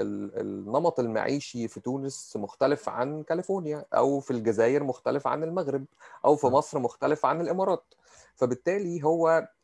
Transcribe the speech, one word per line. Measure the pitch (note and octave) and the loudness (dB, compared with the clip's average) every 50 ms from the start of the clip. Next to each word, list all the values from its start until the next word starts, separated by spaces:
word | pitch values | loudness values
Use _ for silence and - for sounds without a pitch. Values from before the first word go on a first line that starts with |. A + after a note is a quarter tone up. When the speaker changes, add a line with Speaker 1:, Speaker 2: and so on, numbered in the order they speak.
Speaker 1:
ال-، | G#2 G#2 G2+ G#2 G2+ G2 G2 A2 | -4 -4 -4 -6 -8 -8 -6 -6
النمط | G#2 G2+ G2 G2 G2 G2+ A#2 C#3+ E3+ E3+ D#3+ - | -6 -6 -6 -8 -6 -2 -2 0 0 0 0 0
المعيشي | A#2+ A2+ A2 A2 - - C#3 C#3+ - - - A#2+ A#2 A2 | -2 -2 -2 -2 -2 -2 -2 -4 -6 -8 -8 -6 -6 -6
في | - - | -8 -8
تونس | - B2+ C3 C#3 C3+ C#3 - - - - - | -6 -6 -6 -4 -6 -8 -10 -12 -12 -10 -8
مختلف | A2 G2+ G2 - - C3+ C#3 C#3+ C#3+ - - | -8 -8 -10 -2 0 2 2 2 0 -2 -6
عن | - A#2 B2+ C#3 D3+ D#3 D3+ | -4 -4 -4 -4 -4 -6 -6
كاليفورنيا، | - D#3+ F3 F#3 - G3 G3 E3+ D3 D3+ D3 C#3 - - | -4 -4 -4 -2 -2 -4 -4 -4 -4 -6 -6 -6 -2 0
أو | - B2 C#3 C#3+ C#3 | 2 2 4 2 0
في | C3+ - | -2 -2
الجزائر | C3 A#2 G#2+ A2+ G#2+ G2+ A2+ A#2+ C#3 D3 C#3+ | -4 0 0 2 4 4 4 4 4 2 0
مختلف | C3+ B2 - - A#2+ B2+ C#3+ - | -2 -4 -4 -4 -2 -2 0 0
عن | C3 B2 D3 D#3+ | -2 -2 -2 -2
المغرب، | D#3+ E3+ F#3+ E3 C#3 C3+ C3+ C#3 - _ _ - - - - - | -4 -4 -2 -2 -2 -2 -4 -6 -8 _ _ -20 -20 -10 0 4
أو | C3+ D3+ | 4 6
في | D3+ - | 6 4
Speaker 2:
نعم. | B2+ B2+ | 4 4
Speaker 1:
مصر | C#3+ D3+ - - C#3+ | 4 2 2 -2 -2
مختلف | B2 A#2+ - - C3+ C#3 D3+ D3+ - | -2 -2 -2 -2 0 0 2 2 2
عن | B2+ D3+ E3 | 0 0 0
الإمارات. | E3+ - - F#3 F#3+ G3 F3+ - - _ _ _ _ _ - - - _ _ | -2 -2 -2 0 0 0 0 -2 -4 _ _ _ _ _ -20 -20 -20 _ _
فبالتالي | _ C3 A#2+ B2 A#2+ - E3+ F#3 G3+ G3+ F3 E3+ E3 C#3+ | _ 0 0 0 0 0 0 0 0 0 -2 -4 0 2
هو | D#3 E3 E3+ E3 D#3+ E3 D#3+ D#3+ - _ _ | 2 2 4 4 4 4 4 2 0 _ _